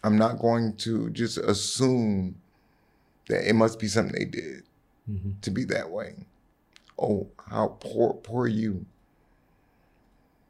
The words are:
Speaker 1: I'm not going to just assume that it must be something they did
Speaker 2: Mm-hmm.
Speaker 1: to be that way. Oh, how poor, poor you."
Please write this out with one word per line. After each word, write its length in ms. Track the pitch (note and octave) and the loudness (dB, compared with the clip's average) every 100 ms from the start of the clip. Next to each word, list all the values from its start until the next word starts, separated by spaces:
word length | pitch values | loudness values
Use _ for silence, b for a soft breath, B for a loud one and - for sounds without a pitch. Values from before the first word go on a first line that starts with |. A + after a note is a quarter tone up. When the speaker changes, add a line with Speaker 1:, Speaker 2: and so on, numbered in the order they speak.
Speaker 1:
I'm 140 | A2 G#2+ | 2 4
not 220 | A2+ A#2+ | 4 4
going 360 | A#2 A#2 A2+ G#2+ | 2 2 0 -2
to 320 | A2+ A2+ A2+ | -2 -2 -2
just 260 | A2+ A#2 - | -2 -4 -2
assume 1000 | - G2 - - C3 B2+ A2 G2 F#2 F2+ _ _ _ _ _ _ _ _ - | 0 0 0 2 2 4 2 0 -2 -6 _ _ _ _ _ _ _ _ -2
that 180 | G2+ F#2+ | 0 2
it 60 | |
must 260 | A2 A2+ A2+ | 4 4 2
be 80 | G#2+ | -2
something 260 | G#2+ G#2+ | 0 0
they 120 | - - | -2 -4
did 380 | - D#2 C2+ - _ _ _ - | -6 -10 -12 -18 _ _ _ -8
Speaker 2:
Mm-hmm. 220 | G2+ F#2+ G2 | -6 -6 -6
Speaker 1:
to 80 | G#2 | -4
be 140 | F#2+ - | -4 -2
that 240 | - - | -2 -4
way. 360 | F#2+ - - - _ _ _ _ - _ - | -8 -10 -14 -20 _ _ _ _ -20 _ -4
Oh, 300 | - G2+ - - - | 0 0 -4 -12 -8
how 280 | G#2+ G#2+ - | -2 -2 -4
poor, 340 | - A2 A#2 - | -6 2 2 0
poor 300 | - A#2+ A#2+ | -6 -2 0
you." 400 | G#2+ A2 F#2 F2 _ _ _ _ _ _ _ _ _ _ _ _ _ _ _ | 0 -2 -4 -8 _ _ _ _ _ _ _ _ _ _ _ _ _ _ _